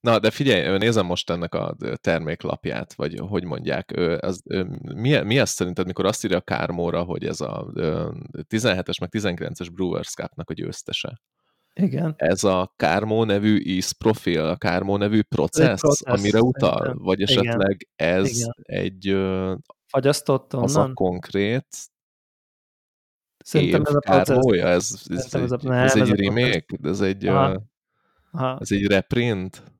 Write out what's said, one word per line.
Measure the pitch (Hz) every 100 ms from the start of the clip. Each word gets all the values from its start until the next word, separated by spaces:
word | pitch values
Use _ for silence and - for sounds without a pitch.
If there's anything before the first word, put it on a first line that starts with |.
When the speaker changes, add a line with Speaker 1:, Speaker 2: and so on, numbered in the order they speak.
| 120
Speaker 1:
Na, | 113
de | 107
figyelj, | - 139 98 73
ö, | 95
nézem | 110 110 90
most | 90 -
ennek | 87 85 82
a, | 82 -
ö, | - -
terméklapját, | - 82 82 82 - - - 58 87
vagy | - 73 87
hogy | 90 98
mondják, | 90 78 85 65 - -
ö, | 85 82
az, | - 90 -
ö, | 92 92 92 - -
mi, | 120 143
mi | 98 127
ez | 110
szerinted, | - 90 87 87
mikor | - 95
azt | 110 104
írja | 87
a |
Kármóra, | - 82 85 87 85 82
hogy | 87 - -
ez | -
a, | 71 - -
ö, | - 80 82 80 - - - -
tizenhetes, | 110 113 92 - 90
meg | 90
tizenkilences | 113 101 87 85 87 87
Brewers | 85 90 85 -
Cup-nak | - 85 - -
a |
győztese? | 80 82 - - - - - _ _ _ _ _
Speaker 2:
Igen. | - 180 135 165 156
Speaker 1:
Ez | 78 98
a | 104 92 95 _
Kármó | 80 90 107 110
nevű | 110 101 107 107
ízprofil, | - 92 - - - 107 - 82 78
a | 90
Kármó | - 87 98 101
nevű | 101
Speaker 2:
Ez | 107
egy | 104
Speaker 1:
processz, | - 73 - 156 98
Speaker 2:
processz, | 151 143 - 120
Speaker 1:
amire | 101 107
utal? | 123 135 110 64
Speaker 2:
szerintem. | - -
Speaker 1:
Vagy | 92 95
Speaker 2:
Igen. | 101 127 117
Speaker 1:
esetleg | 113 98 98 - _
ez | 78 90 98 117
Speaker 2:
Igen. | 117 120
Speaker 1:
egy, | - 95 95 95 95
ö, | 98 95 95 92 92 - - _
Speaker 2:
Fagyasztott | 135 131 147 - 131 -
Speaker 1:
az | 139 123 147
a |
Speaker 2:
onnan? | 135
Speaker 1:
konkrét | 131 92 90 - 98 101 123 - - - _ _ _ _ _ _ _ _ _ _ _ _ _ _ _
Speaker 2:
Szerintem | - - 147 151
Speaker 1:
év | 147
Speaker 2:
ez | 147
a |
processz. | 101 92 92
Speaker 1:
Kármója? | 127 131 95 -
Ez, | 87 - - -
ez | 90 -
Speaker 2:
Szerintem | -
ez | 123
a, | 123
Speaker 1:
egy, |
Speaker 2:
nem, | 131 127
Speaker 1:
ez | 131 131
egy |
Speaker 2:
ez | 127
a |
processz. | 101 98 110
Speaker 1:
remake? | 123 95 - - 71
Ez | 98
egy, | 98 98 95
Speaker 2:
Aha. | 95 -
Speaker 1:
ö, | 95 107 _ _ _ _ _ _
Speaker 2:
Aha. | 170 131 131
Speaker 1:
ez | -
egy | 101 101
reprint? | 98 - 120 120 101 92 - - _